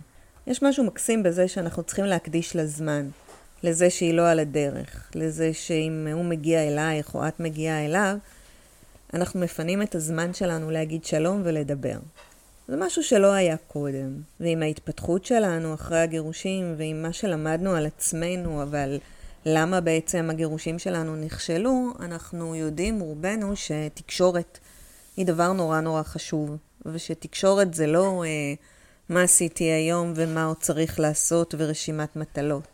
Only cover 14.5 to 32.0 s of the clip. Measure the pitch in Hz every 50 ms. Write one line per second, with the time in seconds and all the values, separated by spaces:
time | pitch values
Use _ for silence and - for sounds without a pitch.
14.5 | 165 165 156 156 151 - - 165 - - - 175 170 190 - - 247 226 214 185
15.5 | 165 160 165 160 156 151 - - 165 165 165 165 160 160 151 160 165 - - 190
16.5 | 190 190 180 170 160 151 156 156 156 156 160 165 180 - 226 196 165 156 156 156
17.5 | 160 165 185 196 180 160 151 151 - - - - 170 160 165 175 185 180 175 165
18.5 | 156 147 143 143 147 143 139 135 143 139 - - - - - - - - - 156
19.5 | 156 156 160 175 190 180 170 165 160 160 160 - - 175 165 160 160 160 165 156
20.5 | 156 160 - 165 160 175 - 190 180 165 160 160 156 156 156 160 - - - -
21.5 | 165 170 214 262 262 254 247 240 - - 180 170 170 165 - - 180 170 165 165
22.5 | 160 160 160 156 151 160 180 220 226 208 175 156 151 151 165 190 214 226 202 196
23.5 | 202 - - - 156 151 151 151 - - - - - - 180 185 175 170 170 -
24.5 | - - - - - - - - - - - - - 190 185 175 160 165 170 180
25.5 | 190 190 170 160 160 160 160 160 160 156 156 - - 160 - - 170 156 151 147
26.5 | 151 151 - _ _ - - 156 160 165 - - 160 - - 156 - - 190 190
27.5 | 196 202 196 180 160 160 156 147 156 175 190 196 190 180 165 160 156 151 147 143
28.5 | 143 - _ - - - - - _ _ _ - 180 180 180 180 - - 175 160
29.5 | - - 175 160 160 156 160 165 170 175 170 170 165 160 165 160 160 160 160 160
30.5 | 160 - - - 151 156 160 160 - - 156 151 151 - - - 165 170 170 -
31.5 | - 151 160 151 156 - - 160 156 151